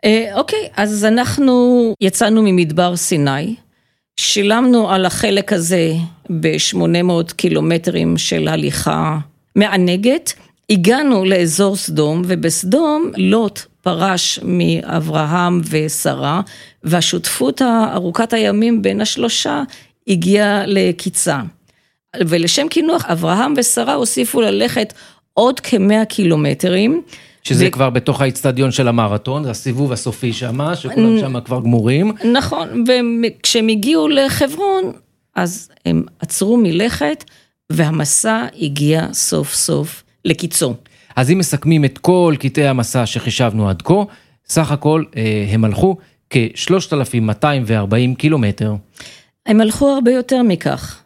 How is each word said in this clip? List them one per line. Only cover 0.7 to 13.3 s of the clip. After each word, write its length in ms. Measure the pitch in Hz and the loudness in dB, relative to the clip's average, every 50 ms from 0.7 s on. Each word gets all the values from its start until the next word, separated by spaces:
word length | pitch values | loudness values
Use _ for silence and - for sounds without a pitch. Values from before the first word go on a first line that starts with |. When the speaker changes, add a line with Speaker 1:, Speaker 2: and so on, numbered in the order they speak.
| - | -4
Speaker 1:
אז 280 | - 202 208 214 208 202 | -2 -2 -2 -2 0 2
אנחנו 880 | 220 220 233 247 - - - 285 262 247 247 247 247 247 247 240 226 208 - | 2 2 2 0 -2 0 2 2 4 4 4 4 4 4 4 4 2 0 0
יצאנו 420 | - 190 185 - 233 214 220 220 220 | 0 -2 0 2 0 2 4 4 4
ממדבר 540 | 208 185 180 175 156 151 160 180 175 180 | 4 4 2 2 0 2 0 0 0 0
סיני, 580 | 170 - - 185 156 143 143 135 139 156 202 226 - _ _ _ _ _ _ _ _ _ _ _ | -2 -4 -2 0 0 0 0 0 -2 -4 -6 -8 -10 _ _ _ _ _ _ _ _ _ _ _
שילמנו 760 | - - - - 208 202 202 214 226 254 254 247 233 220 180 | -6 -2 -2 0 0 2 2 2 2 4 4 4 4 2 2
על 160 | 190 190 185 | 0 0 0
החלק 460 | 180 - - - 208 196 196 196 - 214 | 0 -2 -2 -2 0 0 0 0 0 -2
הזה 400 | 185 165 165 185 180 165 165 160 165 165 165 - _ _ - | -2 0 0 0 0 2 0 0 -2 -4 -4 -8 _ _ -6
בשמונה 720 | 170 165 156 160 156 156 156 - - 180 170 165 170 170 180 | -6 -2 -2 -2 -2 0 -2 -2 -2 0 0 2 2 2 2
מאות 300 | 180 175 165 165 165 - | 2 0 0 -2 -4 -6
קילומטרים 880 | - - 180 160 156 156 160 165 165 165 - 175 170 165 - - 165 | -4 -2 0 0 0 0 0 0 0 -2 -2 -2 -2 0 0 0 0
של 300 | - - 175 165 156 156 | -2 -2 -2 -2 -2 -2
הליכה 720 | 156 160 151 143 143 - - 151 156 156 160 156 156 156 147 - _ _ _ _ _ | -2 -2 -2 -4 -4 -4 -2 -2 -2 0 -2 -2 -2 -4 -6 -8 _ _ _ _ _
מענגת, 760 | 202 202 214 196 190 180 175 175 185 202 240 269 330 - - - _ _ _ _ _ _ _ | 0 0 2 2 0 2 2 0 0 0 0 0 0 -2 -6 -10 _ _ _ _ _ _ _
הגענו 540 | 214 190 170 180 233 269 302 285 254 196 190 | 2 2 4 4 4 4 4 2 2 2 2
לאזור 520 | 185 196 185 175 165 151 170 202 196 196 | 2 2 2 2 0 2 2 0 0 0
סדום, 460 | 196 - - 156 151 151 147 156 170 180 | -2 -6 -4 -2 0 0 0 0 -2 -2
ובסדום 840 | 175 185 165 - 165 160 - - 180 196 285 330 311 302 302 339 359 - | -2 -2 -2 0 -2 -2 -2 -2 0 2 2 2 2 0 0 -2 -4 -2
לוט 440 | - 190 185 | -2 0 2